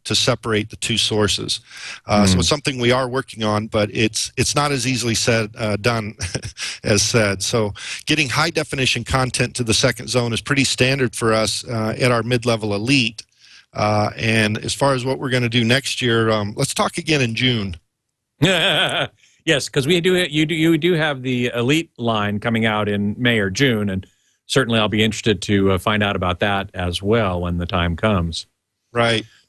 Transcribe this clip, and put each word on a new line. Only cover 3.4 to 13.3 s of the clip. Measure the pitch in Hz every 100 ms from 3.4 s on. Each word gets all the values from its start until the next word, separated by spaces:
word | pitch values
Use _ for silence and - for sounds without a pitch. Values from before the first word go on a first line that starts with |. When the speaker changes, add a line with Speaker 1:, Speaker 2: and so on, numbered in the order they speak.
Speaker 1:
on, | 107 107 110
but | 110 104
it's, | 123 110 - - -
it's | -
not | 147 147
as | 139 123
easily | 123 117 107
said, | - 113 107 -
uh, | 110 101
done | 117 117 101 - 92 - -
<laughs> | - - -
as | - 104
said. | - 120 104 95
So | 95 120 104 107 - - -
getting | 151 135
high | 131 165
definition | 156 147 143 127 120
content | 117 123 123 - 123 104
to |
the | 113
second | 107 131 110 113
zone | 123 120
is | 107
pretty | - 139
standard | 131 - 127 139 120 -
for | 117
us, | 110 107 - -
uh, | 117 110 113
at | 127
our | 120
mid-level | 113 123 117 113 107 101
Elite. | 117 139 113 110 -